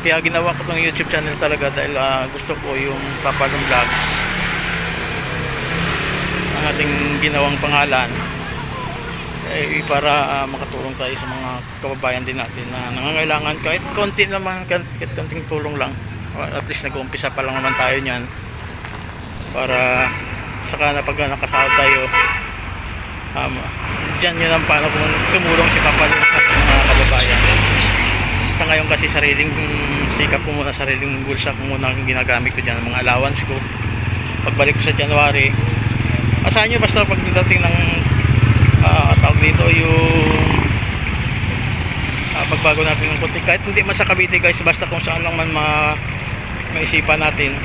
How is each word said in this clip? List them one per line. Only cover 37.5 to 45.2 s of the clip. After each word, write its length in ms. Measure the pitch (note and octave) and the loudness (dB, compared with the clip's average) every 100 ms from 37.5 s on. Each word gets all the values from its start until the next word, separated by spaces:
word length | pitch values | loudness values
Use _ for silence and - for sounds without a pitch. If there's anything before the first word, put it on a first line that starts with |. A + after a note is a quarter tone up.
| F3+ | 4
ng, 140 | E3+ E3+ E3+ E3 - - - - - - - - | 4 2 2 2 2 2 4 4 6 6 6 6
ah, 280 | - D#3 C#3+ C3+ | 6 6 6 6
tawag 200 | E3+ - | 6 6
dito, 260 | D#3 D3+ E3+ | 4 4 4
yung, 720 | E3 D#3+ E3 E3 E3 D#3 D#3 - - - - - - - - - - - - - - - - - - - D#3 | 4 6 4 6 4 4 4 2 2 2 0 0 -2 -2 -2 -2 -2 -2 -2 -2 -2 -2 -2 -4 -2 -2 -2
ah, 100 | D3 | 0
pagbago 320 | D3+ D#3+ D3+ | 2 2 2
natin 320 | D#3 D3+ D#3+ D3+ | 2 0 0 -2
ng 40 | |
konti. 160 | E3 E3+ | -2 -2
Kahit 200 | F3+ F3+ | 0 0
hindi 180 | G3 G3 | 2 0
man 120 | G3 F#3+ | 0 0
sa 120 | G3 | 2
Cavite 320 | F#3+ F#3 F3+ | 2 2 2
guys, 200 | F3 F3 | 2 2
basta 260 | E3+ E3 E3+ | 0 0 -2
kung 140 | E3+ | -4
saan 220 | E3 E3 | -2 -2